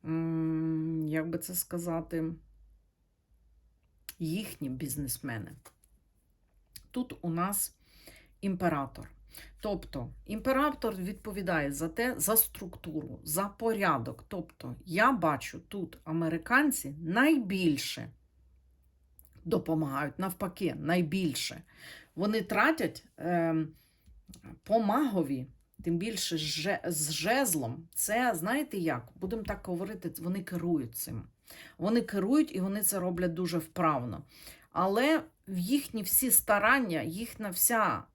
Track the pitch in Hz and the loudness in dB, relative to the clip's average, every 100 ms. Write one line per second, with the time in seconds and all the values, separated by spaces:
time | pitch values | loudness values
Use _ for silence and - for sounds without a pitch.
0 | - 160 165 160 160 160 160 160 160 160 | 0 0 2 2 2 2 2 2 0 0
1 | 156 156 165 165 - 180 - 175 170 165 | 0 0 0 -4 -4 -6 -4 -4 -2 -4
2 | 160 165 160 170 - - - _ _ _ | -2 -2 -2 -6 -14 -20 -20 _ _ _
3 | _ _ _ _ _ _ _ _ _ _ | _ _ _ _ _ _ _ _ _ _
4 | - - 165 175 202 - 139 127 143 147 | -20 -6 -2 -2 -4 -6 -6 -4 -4 -4
5 | 135 - 139 117 98 - - _ _ _ | -4 -4 -6 -6 -8 -14 -20 _ _ _
6 | _ _ _ _ _ _ _ - - 254 | _ _ _ _ _ _ _ -20 -10 -6
7 | 247 - 175 165 185 202 - _ _ - | -6 -6 -4 0 0 -2 -4 _ _ -20
8 | - - - _ 196 180 175 151 135 - | -20 -20 -20 _ -4 0 0 0 -4 -8
9 | - - - - - - 214 196 - 139 | -16 -18 -20 -20 -20 -8 -4 -4 -6 -8
10 | 123 - - 214 254 262 294 277 233 190 | -8 -12 -8 -4 0 2 2 2 -2 -2
11 | 185 196 220 196 185 165 143 139 160 160 | -6 -6 -8 -4 0 2 0 -2 -4 0
12 | 240 - - 226 220 - 185 - 170 151 | -2 0 2 4 2 -2 -10 -10 -6 -6
13 | 151 - - - 202 - 226 220 190 139 | -6 -12 -4 -2 -2 -2 0 2 2 2
14 | 117 123 - 190 170 - 127 120 190 175 | -2 -10 -10 -8 -8 -12 -12 -12 -4 4
15 | 233 254 165 143 - - - 202 170 - | 6 6 2 2 -4 -12 -10 -6 -6 -8
16 | - 160 165 165 - 254 294 - 139 143 | -4 0 0 -2 4 4 6 2 -4 -8
17 | 165 196 285 311 202 190 175 139 - - | 0 4 6 6 2 2 4 4 0 -6
18 | 113 - _ _ _ _ _ _ _ _ | -10 -14 _ _ _ _ _ _ _ _
19 | _ _ - - 170 175 - 160 151 135 | _ _ -20 -14 -2 0 2 0 0 -2
20 | 147 135 185 180 190 180 180 139 147 180 | -4 -2 -4 -2 -6 -2 -4 -2 2 2
21 | 165 185 175 131 - - - - - - | 2 2 0 -2 -6 -8 -16 -20 -20 -20
22 | - - 202 220 175 196 254 320 190 - | -16 -4 0 0 0 4 4 4 0 -4
23 | - - - 175 165 160 156 - _ _ | -18 -8 0 2 4 2 0 -6 _ _
24 | - - - - - - - 220 208 233 | -20 -20 -20 -20 -18 -18 2 2 4 4
25 | 285 196 143 135 127 - _ _ - 170 | 4 2 0 -2 -6 -14 _ _ -2 0
26 | 208 220 - 165 151 160 160 - - 160 | 0 -2 -2 -2 -2 -2 -2 -2 -2 -2
27 | 147 156 170 254 269 170 120 131 - - | -2 -2 2 2 2 0 -2 -6 -10 -6
28 | - 220 247 185 180 269 294 202 160 127 | 0 2 2 2 0 -2 -2 -2 0 -2
29 | - - 185 220 214 196 - 175 196 220 | -6 -8 -6 -4 -4 -6 -4 -4 -4 -6
30 | 175 - 170 190 185 180 170 160 117 - | -8 -6 -4 -4 -4 -4 0 0 0 -8
31 | - 113 - _ _ - - - 185 233 | -8 -8 -10 _ _ -20 -20 -4 2 2
32 | 233 202 190 285 311 196 185 202 208 196 | 2 0 4 4 4 2 -2 0 0 0
33 | 180 175 180 165 180 165 160 - 165 143 | 0 0 0 0 0 -2 -4 0 2 2
34 | 120 78 - - - - - 165 185 208 | -2 -8 -12 -20 -20 -20 -8 0 2 4
35 | 269 320 320 _ - 185 180 277 277 226 | 4 2 0 _ -6 -4 0 0 0 -6
36 | 185 - 262 - - 208 214 269 233 160 | 0 2 4 2 4 4 6 4 4 0
37 | - 175 233 - 208 180 - 233 196 107 | -2 -4 -8 -6 -6 0 2 4 4 2
38 | - | -4